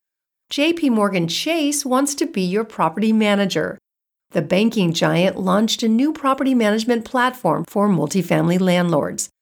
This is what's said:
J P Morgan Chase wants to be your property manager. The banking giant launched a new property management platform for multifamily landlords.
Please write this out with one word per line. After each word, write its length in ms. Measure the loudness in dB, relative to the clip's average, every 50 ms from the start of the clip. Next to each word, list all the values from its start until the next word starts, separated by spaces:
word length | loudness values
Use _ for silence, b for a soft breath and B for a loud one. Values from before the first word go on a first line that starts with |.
| _ _ _ _ _ _ _ _ _ -8
J 220 | -2 0 0 0
P 160 | 0 0 0 0
Morgan 380 | 2 2 2 2 0 0 -2
Chase 580 | -2 -4 -4 -4 -2 -2 0 0 -2 -2 -2 -2
wants 300 | -2 0 0 0 -2 -2
to 120 | -4 -4
be 160 | -4 -2 -2
your 220 | -2 -2 -2 -2 -4
property 480 | -4 -4 -2 -2 -2 0 0 0 2
manager. 680 | 2 2 2 2 2 2 0 0 -2 -2 -4 -4 -6 -12 _ _ _ _ _ _ _ _ _ _
The 100 | -4 -4
banking 500 | -2 0 0 2 2 2 2 2 0 0
giant 460 | 0 0 0 0 2 2 2 0 0 -2
launched 440 | -2 0 0 2 0 0 -2 -2
a 60 | 0 0
new 240 | 2 2 2 0
property 400 | -2 -2 -2 -2 0 0 0 0
management 540 | 2 2 2 2 2 0 0 0 -2 -2 -2
platform 580 | -4 -2 0 0 -2 -2 -2 -2 -2 -2 -2 -4
for 220 | -4 -2 0 2 2
multifamily 720 | 2 2 0 0 -2 -2 0 0 0 2 2 2 2 2
landlords. 680 | 2 2 2 2 2 2 0 0 0 -2 -4 -8 -10 -10 _ _